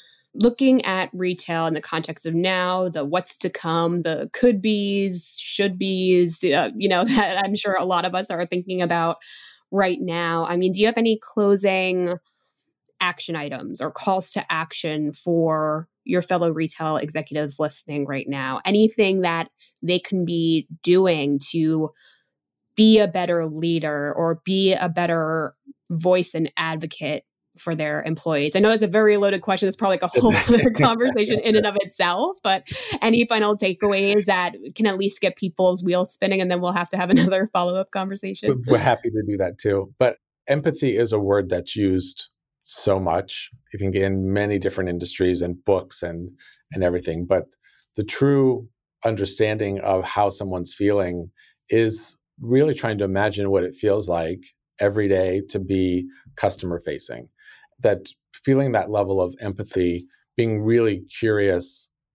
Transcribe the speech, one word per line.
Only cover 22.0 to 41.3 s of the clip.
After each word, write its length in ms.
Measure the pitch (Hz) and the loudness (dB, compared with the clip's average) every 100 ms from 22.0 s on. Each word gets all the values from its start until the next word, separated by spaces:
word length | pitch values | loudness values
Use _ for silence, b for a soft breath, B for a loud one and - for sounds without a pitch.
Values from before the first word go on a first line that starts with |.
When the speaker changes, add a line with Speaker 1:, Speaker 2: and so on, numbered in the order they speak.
| b b b _ _ _ _ | b b b _ _ _ _
Speaker 1:
be 240 | - 220 220 | 4 6 8
a 100 | 208 | 4
better 380 | 180 180 170 160 | 0 -2 -2 -2
leader 680 | 156 170 165 151 147 147 - | -4 -2 -2 -2 -4 -4 -2
or 240 | 165 165 | -2 -2
be 280 | - 190 190 | -2 2 2
a 160 | 185 180 | 2 0
better 640 | 170 175 165 160 160 151 - - - _ | 0 0 0 0 -2 -4 -10 -20 -20 _
voice 420 | 165 175 185 180 | -2 2 2 2
and 160 | 165 160 - | -2 -4 -2
advocate 680 | 160 160 160 - 147 151 - _ _ _ | -4 -4 -8 -8 -6 -6 -10 _ _ _
for 160 | - | -8
their 280 | 160 151 151 | -4 -4 -4
employees? 520 | 156 160 - 151 147 185 | -4 -4 -2 0 0 4
I 40 | |
know 100 | 208 | 4
it's 120 | 220 | 4
a 40 | 214 | 2
very 300 | 202 214 208 | 4 6 6
loaded 240 | 202 196 | 4 0
question. 260 | 196 185 196 | -2 0 0
It's 80 | 185 | 0
probably, 220 | 196 185 | 0 0
like, 20 | |
a 180 | 180 - | 2 4
whole 140 | 240 - | 4 4
Speaker 2:
<laughs> 120 | - | 4
Speaker 1:
other 220 | 233 190 | 6 6
conversation 680 | 220 247 226 247 247 214 226 | 4 4 4 0 2 0 0
in 140 | 233 | 4
and 120 | 214 208 | 4 4
of 100 | 202 | -2
itself, 580 | 196 - 175 180 302 381 | -4 -2 0 0 -2 -2
but 240 | 202 190 - B B B | 0 -2 -2 B B B
any 240 | 226 233 233 | 2 4 4
final 300 | 226 208 208 | 2 2 2
takeaways 640 | 196 180 208 196 196 208 | 0 0 0 2 4 2
that 320 | 196 190 180 110 104 | 2 2 0 -4 -16
can 120 | - 214 | 0 0
at 100 | 190 | 2
least 240 | 196 - | -2 0
get 160 | 196 - | -2 -2
people's 480 | 190 - 185 180 | -6 2 2 4
wheels 280 | 180 180 180 | 0 0 0
spinning, 280 | - 196 190 | -2 0 0
and 100 | 180 | 0
then 100 | 180 | 0
we'll 100 | 180 | 0
have 160 | 185 175 | -2 -2
to 60 | 185 | -2
have 140 | 180 | 2
<laughs> 0 | |
another 380 | 247 175 190 208 | 4 4 2 0
follow-up 380 | 185 175 185 190 | 0 0 -2 -4
conversation? 720 | 196 190 196 190 190 - 127 120 | -6 -6 -6 -10 -4 0 0 4
Speaker 2:
We're 120 | 120 | 4
happy 320 | 135 113 117 | 4 2 0
to 120 | 107 104 | -4 -2
do 80 | 101 | -2
that 220 | 92 95 | -2 0
too. 340 | 107 98 95 _ | 0 0 -2 _
But 180 | 127 - _ _ - | 0 0 _ _ -2
empathy 480 | 139 147 143 143 104 | 0 0 0 0 2
is 160 | 117 | 2
a 60 | 104 | 2
word 320 | 98 | 2